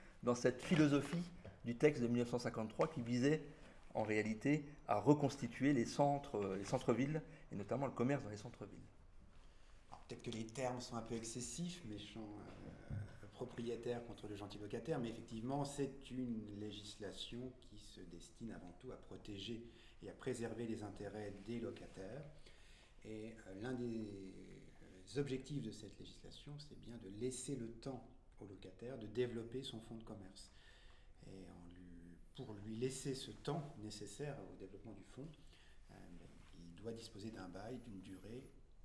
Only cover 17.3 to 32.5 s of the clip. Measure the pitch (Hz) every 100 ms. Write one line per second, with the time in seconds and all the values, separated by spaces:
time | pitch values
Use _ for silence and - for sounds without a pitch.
17.3 | 117 127 127 - 104 101 - 90 85 -
18.3 | - 113 90 87 - 127 101 - 95 -
19.3 | 101 101 113 - - - - 101 - -
20.3 | 117 113 110 117 104 104 101 101 104 104
21.3 | 98 98 120 110 - 87 - 95 127 147
22.3 | - - - - - - - 107 110 110
23.3 | 110 98 95 117 123 120 113 107 98 95
24.3 | 95 - - - - - - - 143 143
25.3 | 127 - 143 110 104 101 - 95 - -
26.3 | - - 147 - - 107 120 95 101 127
27.3 | 127 - 135 113 117 139 127 - - -
28.3 | - 101 95 95 - 117 131 107 107 123
29.3 | 113 113 127 135 110 - 117 110 101 95
30.3 | - - - - - - - - - 98
31.3 | 95 90 87 87 87 90 87 85 87 -
32.3 | - 113